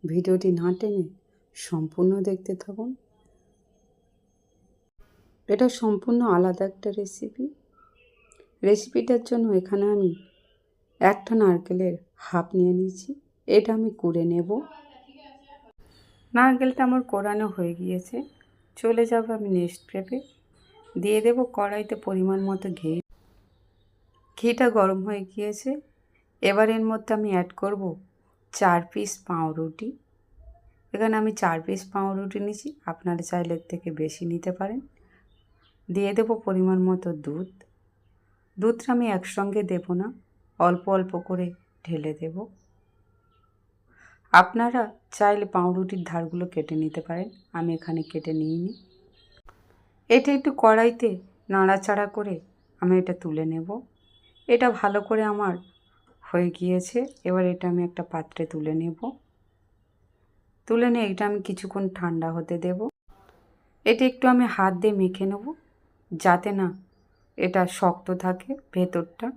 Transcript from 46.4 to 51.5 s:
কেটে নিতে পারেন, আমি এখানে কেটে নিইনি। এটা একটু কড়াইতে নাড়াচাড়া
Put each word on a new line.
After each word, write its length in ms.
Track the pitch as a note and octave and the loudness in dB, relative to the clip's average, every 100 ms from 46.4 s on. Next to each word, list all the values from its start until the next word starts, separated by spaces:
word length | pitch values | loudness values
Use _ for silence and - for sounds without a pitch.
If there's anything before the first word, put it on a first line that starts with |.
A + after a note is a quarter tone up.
| F3+ | -6
কেটে 280 | D#3+ D#3 D#3 | -6 -4 -4
নিতে 240 | D#3 D#3 | -4 -6
পারেন, 280 | D#3+ E3+ G#3 - _ | -8 -8 -8 -12 _
আমি 180 | E3+ E3+ | -6 -4
এখানে 260 | D#3+ - E3 | -4 -4 -6
কেটে 300 | D#3 D#3+ D#3 | -6 -8 -6
নিইনি। 380 | D#3+ D#3 E3 F3+ - - _ _ _ _ _ - - _ _ _ _ _ | -4 -2 -2 -6 -8 -20 _ _ _ _ _ -20 -20 _ _ _ _ _
এটা 200 | A#3+ C4+ | 4 4
একটু 180 | C#4 C#4+ C#4 | 0 0 2
কড়াইতে 520 | A3+ A3 A#3 A#3 A#3 F#3 - _ | 4 6 4 2 -2 -4 -10 _
নাড়াচাড়া 580 | _ | _